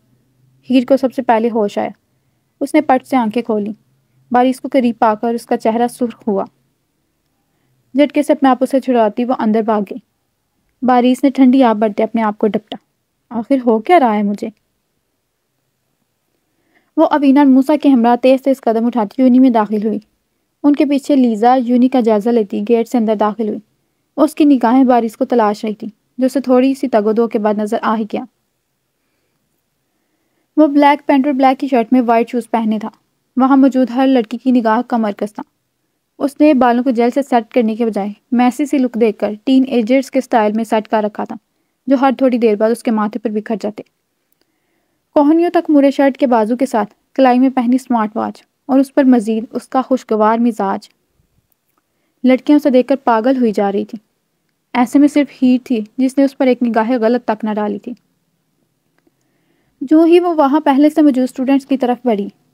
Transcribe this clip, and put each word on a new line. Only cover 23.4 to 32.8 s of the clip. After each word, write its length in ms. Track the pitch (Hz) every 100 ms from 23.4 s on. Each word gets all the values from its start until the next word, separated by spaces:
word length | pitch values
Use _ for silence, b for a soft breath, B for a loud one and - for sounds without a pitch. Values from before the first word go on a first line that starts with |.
| 214
हुई। 120 | 214 - _ _ _ _ -
उसकी 280 | 302 -
निगाहें 420 | 294 269 233 262 254
बारिश 280 | 240 226
को 100 | -
तलाश 400 | 262 240 208 208
रही 100 | 220
थी, 180 | 208 220 - _ -
जो 60 | 254
उसे 140 | 269
थोड़ी 340 | 247 254 269
सी 140 | 269 262
तगोदो 400 | 226 208 220 233
के 100 | 233
बाद 220 | 208 208
नजर 180 | 214 226
आ 160 | 226
ही 100 | 220
गया। 220 | 214 - 254 _ _ _ _ _ _ _ _ _ _ _ _ _ _ _ _ _ _ _ _ _ _ -
वो 100 | 302
ब्लैक 320 | 285 285 285 -
पैंट 200 | 285 277
और 60 |
ब्लैक 260 | 269 262 262
की 100 | 277
शर्ट 240 | 254 220
में 80 | 254
वाइट 280 | 233 233 233
शूज 180 | 247 226
पहने 320 | 226 220
था। 140 | 214